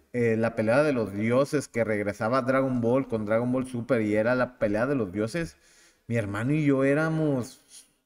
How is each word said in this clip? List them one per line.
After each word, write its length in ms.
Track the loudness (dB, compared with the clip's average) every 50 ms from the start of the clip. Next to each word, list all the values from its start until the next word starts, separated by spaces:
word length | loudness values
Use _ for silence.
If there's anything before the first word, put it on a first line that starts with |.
| _ _
eh, 240 | -2 0 0 2 2
la 200 | 2 0 -2 0
pelea 260 | 0 0 2 4 4
de 100 | 4 2
los 200 | 2 0 -2 -4 -4
dioses, 540 | -2 0 2 2 2 2 0 -2 -4 -4 -4
que 160 | -2 -2 0
regresaba 580 | 0 0 -2 -2 -4 -4 -2 -2 0 0 0
Dragon 380 | 0 0 0 0 0 0 0 0
Ball 280 | 0 2 2 0 0 -2
con 160 | -4 -4 -2
Dragon 260 | 0 0 0 0 0
Ball 140 | -2 -2 -2
Super 360 | -4 -6 -6 -2 0 0 0
y 120 | 2 2 2
era 200 | 2 2 2 2
la 240 | 0 0 -2 -2 -2
pelea 280 | -2 0 0 0 0
de 100 | 0 0
los 160 | -2 -2 -2
dioses, 440 | -2 -4 -4 -2 -4 -6 -6 -8 -10 _ _ _ _ _ _ _ _ _ _
mi 100 | -4 -2
hermano 360 | -2 -2 -2 -4 -4 -2 0
y 120 | 0 2 2
yo 180 | 2 2 4 4
éramos, 800 | 2 2 2 0 0 0 0 0 0 0 -2 -4 -6 -10 -20 _ _ -20 -20 -20 _ _ _ _